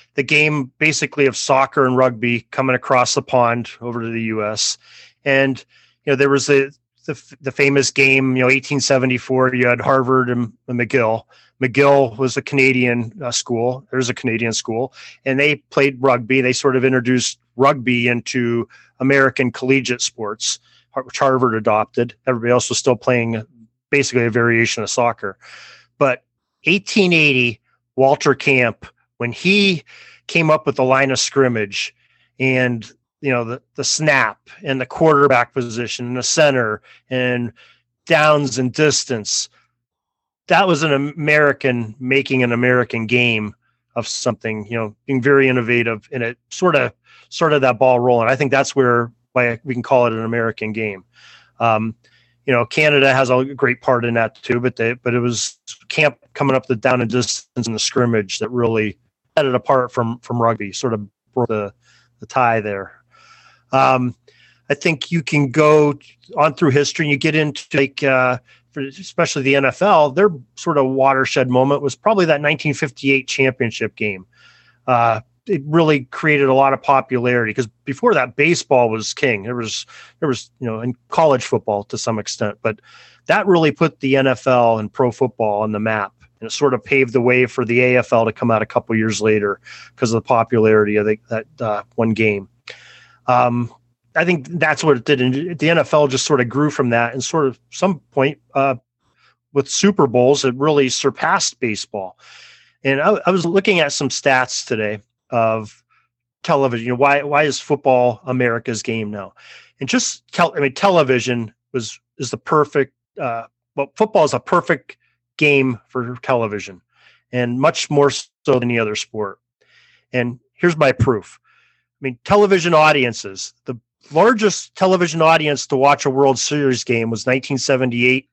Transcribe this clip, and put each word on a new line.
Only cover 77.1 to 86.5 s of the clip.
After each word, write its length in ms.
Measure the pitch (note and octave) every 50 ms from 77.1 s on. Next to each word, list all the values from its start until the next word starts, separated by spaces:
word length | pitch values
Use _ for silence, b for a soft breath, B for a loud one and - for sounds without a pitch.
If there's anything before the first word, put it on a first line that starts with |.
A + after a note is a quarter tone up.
| B2+ B2 A#2+ B2 B2 B2 A#2 G#2+ G#2+
'cause 140 | - A#2+ G#2+ - _ _
before 280 | - C3 - - B3 G3+
that, 220 | D3 B2 A#2+ -
baseball 540 | - D3 D#3+ F3 - - - C#3+ B2+ B2 A2+
was 240 | A2 A2+ G#2 - -
king. 300 | - - C3 A2+ G2+ F#2+
There 120 | A2+ B2
was, 300 | A#2+ A2+ G#2+ - - - B B B B B B _
there 80 | E3
was, 220 | D3 B2+ - - - _ _
you 80 | C3
know, 140 | A#2 A2 A2
in 140 | A#2 B2 B2 - _ _
college 360 | - - E3 D#3 C#3 - -
football 380 | - - A#2 - - G#2 G2+ G#2
to 120 | - -
some 220 | A2+ - A#2+ A2 G#2+
extent, 380 | G2+ - - - A#2 G#2 - -
but 200 | - A2+ G#2+ - b b b b b b b b b
that 180 | - E3 G#3 G3
really 260 | G3 F#3 E3+ D#3+ D3+
put 280 | C#3+ - E3 D#3 - _
the 180 | - C3+ C3+
N 100 | C3+ C3+
F 200 | C3+ B2+ B2 -
L 320 | C3+ B2+ B2 A#2+ A#2 A2+ A2
and 120 | G#2+ G#2
pro 200 | - - C3+ B2
football 500 | A2+ - C3+ A#2+ - - A2+ G#2+ G#2 G2+
on 100 | A2 G#2+
the 80 | G#2+ G#2
map, 340 | G#2+ A2 A2 G#2+ G2+ G2 - _ _ _ _ _
and 80 | A2+
it 40 | A2